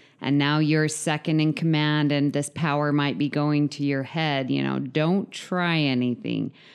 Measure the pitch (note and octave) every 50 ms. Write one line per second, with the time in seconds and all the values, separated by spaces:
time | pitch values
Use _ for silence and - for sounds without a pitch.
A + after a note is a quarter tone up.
0 | - - _ - - C3+ C#3+ C#3+ C#3+ C#3+ D3+ D#3 D#3 D3 D#3 D#3 D#3 D3+ - -
1 | - E3 D3+ D3+ - E3+ D#3 D#3 D3+ D#3 D3 - E3 E3 D#3 D3+ D3+ D3+ D3+ D3+
2 | D3 C#3+ D3 C#3+ C#3+ C#3+ - C#3+ D3 - - - E3 D#3 C#3+ D3 D3 D3 D3 D3
3 | C#3+ C#3+ - - D3 C#3 - D3 D3 D3+ D3 D3 D3 C#3 - - C#3+ C#3 C#3 C3+
4 | C3 - - E3 D#3+ D3+ C#3+ C3+ C3 B2+ C#3 C#3 C3+ C3+ C3 C3 C#3+ B2+ - D3+
5 | D#3 E3 F#3+ G3+ - - - - - - F#3 F3+ F3 E3+ E3 D#3+ D3 C#3 C3 B2
6 | B2 B2 A#2+ - - A#2 A2+ G#2+ G#2+ - - - - - -